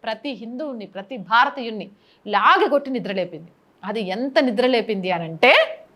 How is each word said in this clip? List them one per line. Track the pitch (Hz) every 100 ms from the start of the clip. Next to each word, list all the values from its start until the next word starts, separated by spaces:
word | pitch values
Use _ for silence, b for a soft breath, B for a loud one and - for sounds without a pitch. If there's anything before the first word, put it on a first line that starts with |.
ప్రతి | 220 220 285
హిందువుని, | 233 226 247 311 247 196
ప్రతి | 190 - 262
భారతీయుణ్ణి | 175 226 277 277 233 214 175 _ b b -
లాగికొట్టి | 208 226 370 330 285 285
నిద్రలేపింది. | 254 185 190 175 156 165 _ _ _
అది | 185 214
ఎంత | 185 190 269 294
నిద్రలేపింది | 262 214 247 247 214 202 185
అనంటే | 175 165 165 233 415 640 - -